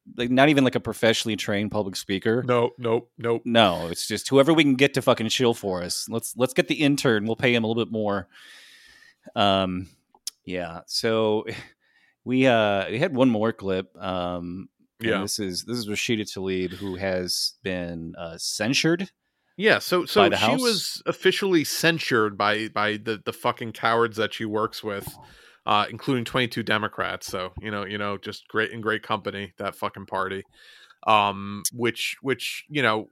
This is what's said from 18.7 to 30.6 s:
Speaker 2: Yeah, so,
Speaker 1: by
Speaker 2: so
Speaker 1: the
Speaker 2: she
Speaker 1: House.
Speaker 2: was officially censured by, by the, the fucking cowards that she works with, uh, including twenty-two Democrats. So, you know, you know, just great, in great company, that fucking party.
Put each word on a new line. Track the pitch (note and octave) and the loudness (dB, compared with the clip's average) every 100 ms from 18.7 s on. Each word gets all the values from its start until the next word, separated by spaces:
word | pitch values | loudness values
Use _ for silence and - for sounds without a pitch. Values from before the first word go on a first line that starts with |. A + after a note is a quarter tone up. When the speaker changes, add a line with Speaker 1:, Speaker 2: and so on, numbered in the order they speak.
| C#3 D#3+ E3+ F#3+ _ _ _ _ - | 2 2 0 -4 _ _ _ _ -2
Speaker 2:
Yeah, | G#3 A2 | 2 2
so, | - F#3 | 2 -2
Speaker 1:
by | - | 2
Speaker 2:
so | G#3 F#3+ | 4 4
Speaker 1:
the | G2 | 4
Speaker 2:
she | |
Speaker 1:
House. | A2 C4 | 2 2
Speaker 2:
was | B3 G3 - - - | 0 0 -4 -6 -6
officially | - F#3 F3+ G3 F3 | 0 0 2 2 2
censured | C3+ - D#3+ D#3+ - A#2+ G#2+ G2 | 2 0 0 0 0 2 2 2
by, | G2+ G#2+ A2 | 0 0 -2
by | G#2 G#2 G#2+ | -2 -2 -2
the, | G#2 G#2+ | -4 -4
the | A#2 | -6
fucking | - B2 A#2+ A#2 | -2 -4 -2 -10
cowards | G2+ A#2 A#2 A#2 G#2+ | -2 0 2 2 0
that | G#2+ | -4
she | - A2 | -4 -4
works | G#2+ A2 - | -2 -4 -4
with, | G#2+ G2 - - - - - _ - | -8 -8 -10 -16 -20 -20 -20 _ 0
uh, | G#2 G2+ | 0 0
including | A2+ - B2+ | -4 -2 -2
twenty-two | A#2 C3 A#2+ - | 0 -2 -2 -4
Democrats. | G#2 G#2+ G#2 - F#2 F#2 - | 0 0 0 -4 -6 -6 -8
So, | G2 F#2 - | -8 -8 -8
you | G#2+ | -8
know, | G#2 | -6
you | G2 G#2 | -6 -4
know, | G#2 G2 | -4 -6
just | G#2+ - - | -10 -14 -6
great, | A2 A2 | -2 -2
in | A2+ | -2
great | G#2+ G#2+ | -4 -4
company, | - A2 G2+ F#2+ G2 _ | -2 -4 -4 -8 -10 _
that | G2+ - | -6 -4
fucking | G2+ - F#2+ | -8 -8 -8
party. | G2 F#2+ G2 - _ | -4 -4 -6 -10 _